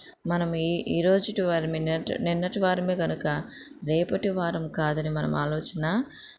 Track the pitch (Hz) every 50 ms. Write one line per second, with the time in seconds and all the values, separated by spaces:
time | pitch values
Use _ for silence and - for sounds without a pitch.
0 | - - - _ - 170 170 175 170 165 165 160 160 170 175 - - - 165 170
1 | 170 185 190 196 190 - - 202 185 175 170 165 160 160 160 156 160 160 160 160
2 | - - - - 170 170 170 170 180 185 - 202 190 180 180 180 180 185 180 185
3 | 165 156 160 - - 151 147 147 - - - - - - - - - 147 156 170
4 | 175 - 196 190 - 196 185 185 170 170 175 165 160 156 - 165 156 151 151 156
5 | 151 156 151 151 151 151 151 151 147 147 156 156 156 - - 156 156 160 190 240
6 | 294 - - - - - -